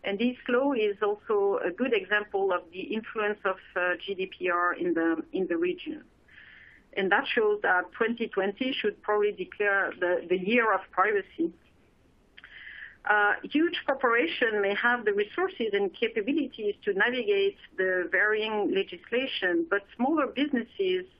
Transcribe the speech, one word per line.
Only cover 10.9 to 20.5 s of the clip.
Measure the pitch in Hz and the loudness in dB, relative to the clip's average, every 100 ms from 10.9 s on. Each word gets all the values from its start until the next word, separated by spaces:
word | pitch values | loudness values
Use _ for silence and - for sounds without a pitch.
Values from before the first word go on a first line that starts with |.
privacy. | - 196 208 - - 165 - _ _ _ _ _ _ _ - - - - - - - | 0 2 2 -4 -4 -4 -4 _ _ _ _ _ _ _ -20 -20 -20 -18 -16 -18 -10
Uh, | - 208 208 - | 0 4 4 0
huge | - 294 339 - | -2 0 0 0
corporations | - 269 247 233 330 - 233 214 | -4 0 2 2 0 0 0 0
may | 202 | 0
have | 202 240 247 | 2 0 2
the | 214 | 0
resources | 202 208 - 190 - 226 | 0 -2 -2 -4 -2 -2
and | 202 196 | 0 -2
capabilities | - 226 226 208 311 254 - 208 202 | -2 -4 -2 -2 -2 -4 -4 -6 -2
to | - | -4
navigate | 190 226 254 208 202 196 - - - | 0 0 0 0 2 0 -2 -14 -2
the | 185 185 170 | 0 0 0
varying | 185 208 214 220 214 196 | 2 2 0 0 -2 0
legislation, | 190 190 175 - 233 262 - 185 170 165 | 0 -2 -8 -4 -2 -2 -2 0 0 0
but | 202 - - | -2 -2 -2
smaller | 254 311 262 | 0 2 0
businesses | - 285 | -2 -2